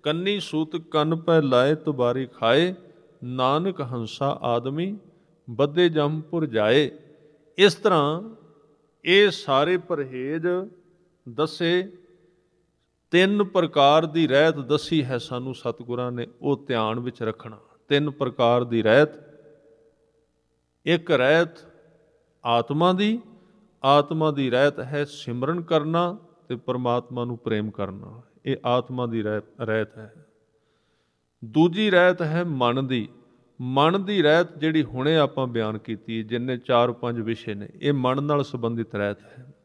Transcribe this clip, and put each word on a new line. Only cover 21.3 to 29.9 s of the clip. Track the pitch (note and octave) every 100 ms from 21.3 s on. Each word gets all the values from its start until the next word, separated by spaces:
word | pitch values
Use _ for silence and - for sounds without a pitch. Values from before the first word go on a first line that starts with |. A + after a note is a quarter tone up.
| D#3+ E3+ - - _ _ _ _ _ _ _
ਆਤਮਾ | A#2+ A#2+ A#2 C#3+ F3
ਦੀ, | F#3 G#3 A3+ - - _ _ _ _
ਆਤਮਾ | C3 C#3+ C#3+ D#3+ D#3
ਦੀ | C#3+ C3+
ਰਹਿਤ | B2 C#3+ C#3+
ਹੈ | B2+ C#3+
ਸਿਮਰਨ | C#3+ - - A#2+ C3 F3
ਕਰਨਾ | E3 D#3+ D3+ E3 F3 G3 _ _ _
ਤੇ | B2
ਪਰਮਾਤਮਾ | - B2 B2 A#2+ A#2 B2
ਨੂੰ | A#2+ A#2
ਪ੍ਰੇਮ | - A2 G#2+
ਕਰਨਾ, | G#2 G2 G2 F#2+ A2 - _ -
ਇਹ | C3+
ਆਤਮਾ | A#2+ B2 B2 B2+ B2
ਦੀ | A2+
ਰਹਿਤ, | G#2+ G#2+ - -
ਰਹਿਤ | A#2 A2 G#2+